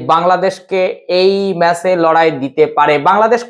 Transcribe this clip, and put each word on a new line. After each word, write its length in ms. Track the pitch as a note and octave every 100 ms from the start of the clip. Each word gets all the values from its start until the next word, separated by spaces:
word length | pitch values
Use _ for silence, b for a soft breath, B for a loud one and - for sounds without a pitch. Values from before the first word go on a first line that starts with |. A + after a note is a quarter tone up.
| B2+
বাংলাদেশকে 680 | E3 F3 F3+ F#3+ F#3+ - F#3+ F#3 - - F3+
এই 140 | F#3+ G3 G3 E3+
ম্যাচে 320 | E3+ A3+ F#3 F3+
লড়াই 360 | E3 D#3+ E3 C#3+
দিতে 200 | C3+ D3+ D3+ D3
পারে। 180 | D3 D3 D#3+
বাংলাদেশ 320 | G3+ A3 A#3